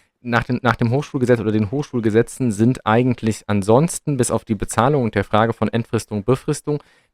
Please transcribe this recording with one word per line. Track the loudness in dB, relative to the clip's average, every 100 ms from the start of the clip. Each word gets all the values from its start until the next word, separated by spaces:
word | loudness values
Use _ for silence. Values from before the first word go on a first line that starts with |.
| _ _ -4
nach | -2
den, | -2 -2
nach | -2 0
dem | 0
Hochschulgesetz | -2 -2 -2 2 2
oder | 2
den | 0 0
Hochschulgesetzen | -4 -6 -4 0 0 0 -2 -2
sind | 2 2 2 0
eigentlich | 2 2 0 -2 -4 -2
ansonsten | -2 4 4 4 -2 -4 -2
bis | 0
auf | -2 -2
die |
Bezahlung | -4 -2 0 2 2
und | 0
der | 0
Frage | 0 2 2
von | 0 -2
Entfristung, | -2 -2 -4 -4 -4
Befristung | -2 -2 -2 -6 -4 -6 -6 _ _